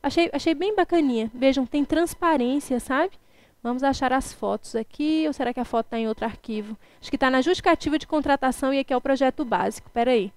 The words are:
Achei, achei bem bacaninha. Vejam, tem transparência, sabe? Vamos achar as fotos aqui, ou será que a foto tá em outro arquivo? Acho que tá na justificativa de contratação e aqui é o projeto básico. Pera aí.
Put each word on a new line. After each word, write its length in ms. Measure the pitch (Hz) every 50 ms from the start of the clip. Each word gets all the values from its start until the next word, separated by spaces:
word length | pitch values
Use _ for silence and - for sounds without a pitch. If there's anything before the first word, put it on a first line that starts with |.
Achei, 300 | - 277 - 330 339 - -
achei 220 | 277 - 330 330
bem 200 | 285 349 415 427
bacaninha. 540 | 403 349 - 349 339 302 269 240 226 220 226
Vejam, 320 | - 247 254 269 269 277 262
tem 220 | - - 294 285
transparência, 920 | - 311 311 349 330 - - 359 339 320 277 240 247 269 294 - - 262 240
sabe? 320 | - - 262 269 330 381 - - _ _ _ - _ _ _ _
Vamos 220 | - 233 247 254 269
achar 280 | 277 269 - 269 254
as 220 | 254 269 254 - -
fotos 420 | - - 202 202 220 - - -
aqui, 500 | 226 220 - - - 294 302 311 320 311
ou 40 | 302
será 220 | 277 - 262 240 247
que 60 | 254
a 40 | 247
foto 260 | - - 226 226 -
tá 100 | - 226
em 80 | 226
outro 180 | 220 220 - 226
arquivo? 500 | 226 202 - - - 220 214 208 214 220 - - _ _ _
Acho 120 | - -
que 80 | - -
tá 100 | 277 262
na 120 | 262 262
justificativa 580 | 254 330 359 - - 381 330 - - 311 285 302
de 80 | -
contratação 680 | - - 302 285 294 277 277 - 262 247 - - 262 277
e 60 | 269
aqui 120 | 269 -
é 60 | 262
o 40 | 247
projeto 440 | - 269 269 262 269 262 - - 302
básico. 420 | 233 214 180 190 196 220 - - -
Pera 180 | - 233 233 247
aí. 240 | 254 226 185 202 -